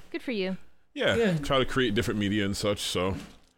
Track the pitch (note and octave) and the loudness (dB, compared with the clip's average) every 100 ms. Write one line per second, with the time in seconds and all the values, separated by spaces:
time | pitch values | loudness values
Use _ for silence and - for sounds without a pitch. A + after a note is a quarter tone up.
0 | - E4+ - G#3+ F#3 F#3 - - _ D4 | -8 -10 -4 -2 -2 -4 -10 -20 _ -2
1 | A3 G#3+ A3 D#3+ C#3+ C3+ B2 C#3 B2 G#2 | 0 4 4 2 2 2 2 2 2 2
2 | A#2 G#2 G2+ G#2+ G2 G2 G#2 G#2 - F#2 | 0 0 0 2 0 0 0 0 -2 0
3 | F#2 F2 - - _ | 0 -2 -8 -20 _